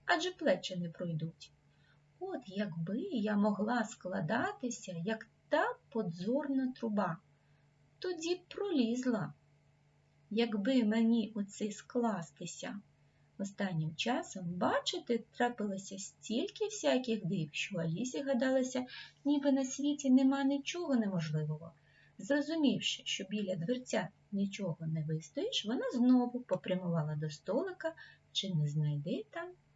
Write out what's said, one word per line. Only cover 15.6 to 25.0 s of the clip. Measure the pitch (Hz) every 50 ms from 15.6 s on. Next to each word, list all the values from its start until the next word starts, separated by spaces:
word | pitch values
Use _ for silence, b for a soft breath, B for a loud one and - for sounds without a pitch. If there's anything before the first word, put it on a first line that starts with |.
| 208 208 190 190 - - 196 196
стільки | - - - _ - - 214 254 359 403 - - 427
всяких | 415 - - - 285 262 254 247 226 226 202 180
див, | 165 202 165 156 147
що | - - - - 202 170
Алісі | 165 165 160 185 247 254 302 302
гадалося, | 269 277 269 233 269 262 262 262 254 254 - 254 254 B B B B B B _ -
ніби | 277 294 285 277 285
на | 269 277 269
світі | 254 - - 285 294 294 - - 269
нема | 254 269 269 262 277 277 277
нічого | 269 285 277 - - 349 349 349 302 269
неможливого. | 233 214 202 190 170 160 160 151 156 151 151 151 151 165 - b b b b b b b b b -
Зрозумівши, | 202 196 277 294 277 294 330 330 294 247 202 - - - - - -
що | - - - 196
біля | - 208 214 208 185 185
дверця | 165 165 202 247 254 254 - - 214 170 - - _ _ _
нічого | 208 196 202 196 - - 196 175 156 - 160
не | 160 160 160